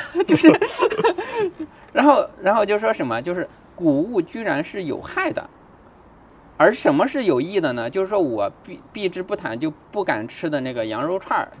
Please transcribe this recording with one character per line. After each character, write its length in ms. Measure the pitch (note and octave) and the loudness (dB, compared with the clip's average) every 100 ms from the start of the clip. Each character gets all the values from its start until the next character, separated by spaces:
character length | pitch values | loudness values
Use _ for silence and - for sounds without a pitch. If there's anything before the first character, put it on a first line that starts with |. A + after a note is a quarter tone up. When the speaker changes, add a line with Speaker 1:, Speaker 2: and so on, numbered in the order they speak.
| - | -4
Speaker 1:
嗯。 100 | E4+ | -2
Speaker 2:
<laughs> 40 | - | 2
就 80 | E4 | 6
是， 120 | D#4+ - A4 - - - A4+ F4 | 8 6 2 0 0 2 0 -2
<laughs> 720 | A#4 A#4+ F#4+ - D#4 - - | -4 -4 -4 -6 -14 -16 -6
然 140 | - C#4+ | 4 6
后， 220 | B3 - - | 6 2 -2
然 120 | F#3 A3 | 0 2
后 100 | G3+ | 2
就 120 | G#3 | 2
说 160 | A3 | 0
什 120 | - A#2+ | 0 -2
么， 160 | A2+ | -2
就 120 | D3+ | -4
是 140 | F3+ - - - - | -4 -6 -12 -20 -2
谷 260 | E3+ C#3 | 2 2
物 200 | G3+ A3 | 0 -2
居 220 | E3 A3+ | -4 -4
然 200 | C#4 D3 | -4 -2
是 200 | D#4 G#3 | -4 -6
有 180 | D#3+ - | -6 -6
害 300 | - F#4 F#4 | -6 -4 -4
的。 180 | - - - - - - - - - - - - - | -4 -10 -14 -20 -20 -20 -20 -20 -20 -20 -20 -8 4
而 160 | E3+ | 4
什 220 | A#3+ - | 4 2
么 140 | C#3+ B3+ | 2 2
是 180 | C#4+ G#3 | 0 0
有 160 | B2 | 0
益 180 | D#3+ G3 | 0 0
的 140 | D3+ | 0
呢？ 160 | A#2+ A#2 | -2 -4
就 120 | F#3+ | -4
是 60 | F#3+ | -2
说 120 | G#3 | 0
我 300 | D3+ G#2+ G2 - | 0 -2 -4 -6
避， 160 | - - - | -18 -20 -16
避 160 | A3 F#3+ | -6 -4
之 140 | F#3 | -4
不 120 | F#3 G3+ | -6 -6
谈， 240 | D3 A2+ | -6 -4
就 120 | D#3 D3+ - | -6 -6 -8
不 120 | G#3 | -4
敢 220 | F3+ A2+ A2+ | -2 -2 -4
吃 220 | - E3 | -6 -4
的 120 | D3 | -4
那 120 | C3 | -4
个 120 | A#2+ A2 | -4 -4
羊 180 | G#2+ | -4
肉 140 | D3+ F#3 | -4 -4
串 220 | - F#3+ | -2 -2
儿 100 | - - | -4 -8